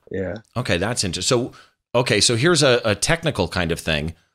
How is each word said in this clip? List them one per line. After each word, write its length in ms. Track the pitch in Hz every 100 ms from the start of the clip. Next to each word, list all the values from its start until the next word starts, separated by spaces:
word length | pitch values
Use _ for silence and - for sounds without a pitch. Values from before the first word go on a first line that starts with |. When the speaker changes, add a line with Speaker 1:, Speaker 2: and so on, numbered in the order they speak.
| -
Speaker 1:
Yeah. 260 | 92 92 101 - 117
Speaker 2:
Okay, 220 | 123 90
that's 260 | 101 120
inter-, 160 | 98 85
so, 320 | 92 123 131 - - _ _
okay, 240 | 120 131 107
so 140 | -
here's 280 | 117 156 170
a, 180 | 143 120
a 120 | 110
technical 520 | 101 - 165 156 - 85
kind 260 | 92 85
of 80 | 82
thing. 340 | - 76 80 - _